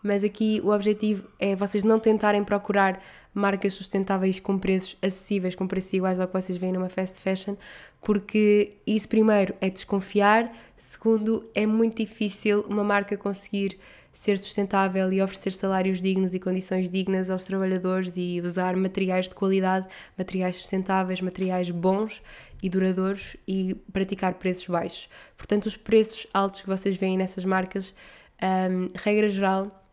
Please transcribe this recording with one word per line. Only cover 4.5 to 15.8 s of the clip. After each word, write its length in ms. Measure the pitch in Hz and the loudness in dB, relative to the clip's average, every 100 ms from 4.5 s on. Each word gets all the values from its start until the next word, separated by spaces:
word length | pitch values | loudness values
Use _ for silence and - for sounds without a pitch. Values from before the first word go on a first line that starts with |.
| 196 | -2
preços 360 | 190 190 185 - | 2 0 -2 -4
acessíveis, 540 | 196 185 - 202 185 185 | -4 -4 -2 -2 -2 -4
com 120 | 185 | -2
preços 260 | 185 185 | -2 -2
iguais 260 | 190 185 185 | 0 0 0
ao 80 | 185 | 0
que 60 | |
vocês 240 | 185 185 180 | -2 -4 -4
veem 160 | 185 | -2
numa 160 | 185 185 | -2 -2
fast 300 | 185 190 - | -4 -6 -4
fashion, 360 | - 190 196 202 - - - _ | -4 -2 -4 -8 -12 -20 -20 _
porque 720 | - 208 196 214 208 208 202 - - | 0 0 2 4 6 6 4 -4 -2
isso 220 | 214 - | -2 2
primeiro 480 | 220 220 208 190 - | 4 6 4 2 0
é 100 | 190 | -4
desconfiar, 800 | 185 - 196 190 208 202 214 233 - - _ | -4 -4 -4 0 2 4 4 2 -8 -20 _
segundo 720 | - - 226 220 214 226 - - | -16 -4 2 2 2 -2 -2 0
é 100 | 214 | 2
muito 320 | 220 226 220 | 2 2 0
difícil 640 | 214 - 208 196 214 208 208 | -6 -2 -4 -2 0 0 0
uma 140 | 208 | -2
marca 340 | 208 202 202 202 | 2 0 0 -4
conseguir 600 | 202 196 - 202 196 - - - _ | -4 -6 -6 -2 -2 -4 -20 -20 _
ser 260 | - - 196 | -6 -2 0
sustentável 760 | - - 202 196 190 185 185 | -2 -4 0 2 2 2 0
e 100 | 190 | 2
oferecer 300 | 190 - - | 0 -2 -6
salários 460 | 190 196 190 | -2 0 2